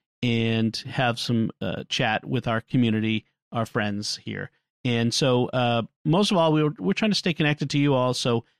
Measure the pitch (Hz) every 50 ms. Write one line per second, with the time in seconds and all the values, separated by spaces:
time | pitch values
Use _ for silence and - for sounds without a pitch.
0 | _ _ _ _ - 120 117 113 113 113 113 113 113 110 - - - - - -
1 | 131 120 113 - - - 123 113 110 - - _ 95 95 104 - - - - -
2 | 131 113 110 - - - 117 120 - 123 113 113 - _ - 131 120 113 110 110
3 | 107 110 110 107 - _ _ _ _ _ - 120 113 - - 120 104 104 101 101
4 | 104 - - - - 110 104 95 98 - _ _ _ _ _ _ - 123 120 117
5 | 117 120 - - 147 131 123 123 123 - - 127 123 120 120 117 107 - _ _
6 | _ 151 156 196 208 - 214 170 165 160 156 156 151 151 147 - 180 185 196 -
7 | 220 214 190 - - 185 160 - 156 147 147 - 156 131 - 143 143 147 139 127
8 | 127 127 123 - - 127 117 117 - _ _